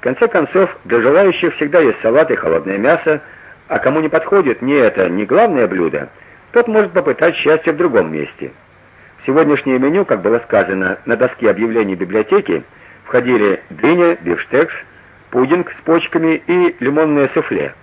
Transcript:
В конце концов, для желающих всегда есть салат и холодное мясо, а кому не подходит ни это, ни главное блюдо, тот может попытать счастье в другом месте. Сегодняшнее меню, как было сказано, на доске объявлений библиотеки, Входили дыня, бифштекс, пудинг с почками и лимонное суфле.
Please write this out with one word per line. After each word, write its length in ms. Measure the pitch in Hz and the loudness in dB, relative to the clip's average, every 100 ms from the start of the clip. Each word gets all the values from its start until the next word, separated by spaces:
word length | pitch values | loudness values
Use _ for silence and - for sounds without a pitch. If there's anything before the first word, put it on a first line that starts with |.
В 20 | |
конце 260 | - 135 226 | -4 0 0
концов, 480 | 185 147 180 185 - | 0 0 0 0 -2
для 160 | - 117 | -2 0
желающих 540 | 117 156 196 165 170 | 4 4 2 2 -2
всегда 260 | - 147 170 | -2 0 2
есть 200 | 147 104 | 2 0
салат 280 | 113 127 160 | 0 2 2
и 60 | 101 | 0
холодное 400 | 82 82 95 98 | 0 -2 -2 -2
мясо, 460 | 120 165 - 151 - - - - _ | 0 0 0 -4 -4 -20 -20 -20 _
а 100 | 135 | -2
кому 220 | 131 151 | 0 0
не 100 | 156 | 0
подходит 500 | 160 - 196 151 110 | -2 0 0 2 -2
ни 140 | 127 | 0
это, 340 | 143 123 - 92 | 2 2 2 -2
ни 160 | 90 | -2
главное 420 | 107 156 226 151 101 | -2 2 2 2 0
блюдо, 440 | 92 82 73 69 - - - _ | 0 -2 -4 -10 -16 -20 -20 _
тот 160 | 233 240 | 0 2
может 240 | 214 202 | 0 0
попытать 440 | 175 156 - 170 160 | 0 -2 0 0 0
счастье 360 | 147 156 160 | 0 0 0
в 60 | 151 | -2
другом 340 | 175 113 82 | 0 0 0
месте. 400 | 78 71 - 67 - _ _ _ _ - _ | -4 -8 -10 -16 -16 _ _ _ _ -20 _
Сегодняшнее 540 | - 139 156 143 - 127 | -2 2 2 2 0 0
меню, 260 | 135 175 | 2 0
как 160 | 196 113 | 0 0
было 200 | 92 117 | 0 0
сказано, 580 | - 107 92 95 92 95 - | 0 0 0 -2 -4 -4 -4
на 100 | 113 | -2
доске 320 | 123 - 113 | -2 0 -2
объявлений 460 | 95 113 113 104 | 0 -2 -2 -2
библиотеки, 680 | 92 90 104 107 196 196 82 - - - - - | -4 -4 -2 0 0 0 -6 -6 -20 -20 -20 -4
Входили 560 | 127 120 123 104 95 - | -2 0 2 2 -2 -6
дыня, 480 | 78 143 175 175 170 | -2 0 4 2 0
бифштекс, 540 | - 85 - 127 165 - - - - _ _ | -4 -6 -2 0 0 -4 -18 -20 -20 _ _
пудинг 400 | 123 131 170 170 | -2 0 0 -2
с 100 | - | -10
почками 600 | - 165 - 165 160 160 | 0 0 0 -2 0 -2
и 300 | - 180 175 - | 0 0 0 0
лимонное 500 | 123 147 156 147 135 | -2 0 0 2 0
суфле. 380 | - 151 95 71 - | 0 -4 -4 -6 -8